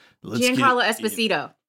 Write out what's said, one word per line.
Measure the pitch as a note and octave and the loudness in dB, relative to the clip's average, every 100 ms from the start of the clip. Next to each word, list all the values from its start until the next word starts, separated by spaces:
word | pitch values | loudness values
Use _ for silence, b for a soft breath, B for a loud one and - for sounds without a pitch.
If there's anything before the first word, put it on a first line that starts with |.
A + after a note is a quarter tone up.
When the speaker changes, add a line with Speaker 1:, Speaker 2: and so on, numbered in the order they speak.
| b b | b b
Speaker 1:
let's | - A#3+ | -6 0
get | B3+ C4 | 2 4
Speaker 2:
Giancarlo | C4 B3 | 2 2
Esposito. | G#3 A3+ A3 A#3 A3 D#3+ B2+ _ | 0 -2 -4 -2 -2 -2 -4 _